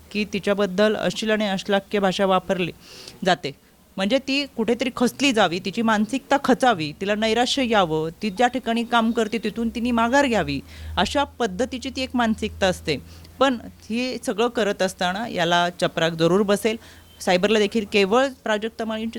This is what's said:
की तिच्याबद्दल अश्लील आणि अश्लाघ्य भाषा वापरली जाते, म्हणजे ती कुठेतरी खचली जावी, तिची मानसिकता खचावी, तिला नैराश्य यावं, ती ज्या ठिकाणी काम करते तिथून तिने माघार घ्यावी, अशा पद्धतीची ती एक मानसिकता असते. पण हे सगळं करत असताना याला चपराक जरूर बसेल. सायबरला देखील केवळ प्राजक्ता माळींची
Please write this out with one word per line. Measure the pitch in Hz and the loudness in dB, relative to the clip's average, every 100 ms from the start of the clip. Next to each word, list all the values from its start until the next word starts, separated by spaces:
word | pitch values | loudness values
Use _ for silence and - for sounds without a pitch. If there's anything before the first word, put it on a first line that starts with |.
| - | -8
की | 208 208 | -6 -4
तिच्याबद्दल | 202 202 196 202 180 214 220 | -2 -2 0 0 2 2 2
अश्लील | 180 - 220 | -2 -2 -2
आणि | 214 208 | 0 0
अश्लाघ्य | 190 - 196 - 208 | -2 0 -2 0 0
भाषा | 196 175 196 | 0 2 2
वापरली | 185 185 185 170 - - - - - | 2 0 -2 -4 -8 -18 -20 -20 -4
जाते, | 185 175 139 - _ _ _ - | 0 0 -2 -12 _ _ _ -6
म्हणजे | 202 262 | 0 0
ती | 269 269 277 | 0 -2 -2
कुठेतरी | - 214 240 269 - | -4 -2 0 -2 0
खचली | 247 - 277 | -2 0 0
जावी, | 220 185 180 | 4 2 0
तिची | 190 202 | -4 -2
मानसिकता | 226 214 208 269 - 277 | 0 0 0 -4 0 0
खचावी, | - - 254 190 151 143 | 2 4 4 2 -2 -4
तिला | 196 | -4
नैराश्य | 208 220 220 240 277 247 | 0 0 2 0 0 2
यावं, | 220 175 156 160 - | 2 2 0 -4 -6
ती | 214 | -4
ज्या | 185 247 | 2 0
ठिकाणी | 254 226 233 | 0 -2 -2
काम | 233 240 226 | 0 0 2
करते | 233 214 233 | 0 -2 -2
तिथून | 214 226 233 | -4 -4 -4
तिने | 233 240 | -4 -2
माघार | 233 233 277 277 | 0 2 2 2
घ्यावी, | 214 147 139 - - - - | 2 0 -4 -8 -14 -6 -2
अशा | 196 294 | 0 0
पद्धतीची | 277 - 233 180 254 262 269 254 | -2 -2 -4 -2 -6 -6 -8 -6
ती | |
एक | 262 | -4
मानसिकता | 247 226 220 214 - 190 | 0 0 0 -4 0 0
असते. | 175 - 143 - - - - | 0 -2 -4 -6 -20 -18 0
पण | 269 233 | 0 0
हे | 180 - - 226 254 240 - | -6 -16 -8 -4 -4 -4 -4
सगळं | 190 240 | 0 0
करत | 240 202 202 | 0 -2 0
असताना | 185 - 180 190 240 | -2 -2 -4 -2 -6
याला | 180 170 175 175 180 | -2 2 2 2 0
चपराक | 170 - 165 | -2 0 -2
जरूर | 165 165 190 | 2 2 4
बसेल. | 202 202 226 226 - - - - | 4 2 0 -4 -8 -20 -20 -6
सायबरला | - 180 202 220 | 0 2 4 2
देखील | 202 233 202 | 2 0 0
केवळ | 208 190 240 277 254 | 2 4 4 2 -2
प्राजक्ता | 233 214 220 - | -4 -2 -4 -6
माळींची | 226 220 226 | -6 -6 -6